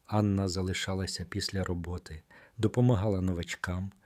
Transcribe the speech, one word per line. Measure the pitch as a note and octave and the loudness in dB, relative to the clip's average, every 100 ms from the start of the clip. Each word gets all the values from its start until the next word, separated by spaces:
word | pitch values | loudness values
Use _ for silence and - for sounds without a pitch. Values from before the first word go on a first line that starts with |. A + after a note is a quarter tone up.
| - | -2
Анна | G#2+ G#2 G2 G2 | 2 4 4 2
залишалася | F#2+ F#2 F#2 - F#2+ F#2 - F2 | 0 -2 -2 -2 -4 -4 -6 -6
після | G2 - G2 | -6 -4 -2
роботи, | F#2 F2 E2+ F2+ - D#2 - - - - | -2 -2 -4 -8 -10 -14 -16 -20 -16 -2
допомагала | G#2+ B2 B2 G#2 G#2+ F#2+ | 0 4 4 4 2 2
новачкам, | F#2 F2 E2 - - F2+ G2 - | 0 0 -4 -6 -4 -4 -6 -10